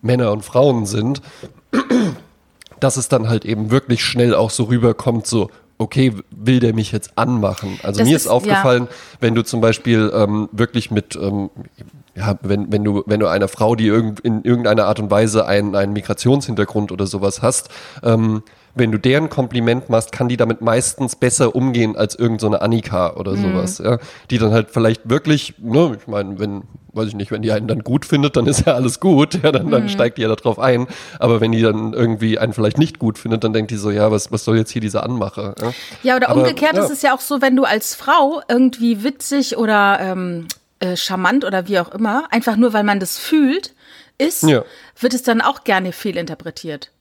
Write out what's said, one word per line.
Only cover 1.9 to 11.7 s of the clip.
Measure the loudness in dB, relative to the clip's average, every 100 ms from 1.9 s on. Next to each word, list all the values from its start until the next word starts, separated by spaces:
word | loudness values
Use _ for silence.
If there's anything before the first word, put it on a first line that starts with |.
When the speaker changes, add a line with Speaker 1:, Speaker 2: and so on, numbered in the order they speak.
| 0 0 -4 -16 _ _ _ -20 -2
Speaker 1:
dass | -2 -2
es | 0
dann | 0 2
halt | -2 -2
eben | -4 0
wirklich | 0 0 -2
schnell | 0 2 2 4
auch | 2
so | 0 0
rüberkommt, | 2 2 2 -2 -2 -2
so, | -2 -2 -8 _ _
okay, | -6 0 0 0 -14
will | -6 2 4
der | 4
mich | 2 -2
jetzt | -4 -6 -4
anmachen? | 0 0 0 -2 -8 -8
Also | -8 0
Speaker 2:
Das | 4
Speaker 1:
mir | 4
Speaker 2:
ist, |
Speaker 1:
ist | 2
aufgefallen, | 0 2 2 4 2 0
Speaker 2:
ja. | -10 -20 -2
Speaker 1:
wenn | 0 0
du |
zum | -2 2
Beispiel, | 2 2 2 2 2
ähm, | 2 2 0 -4
wirklich | -2 -2 0 -2
mit, | -4 -4 -6
ähm, | -4 -4 -6 -10 -18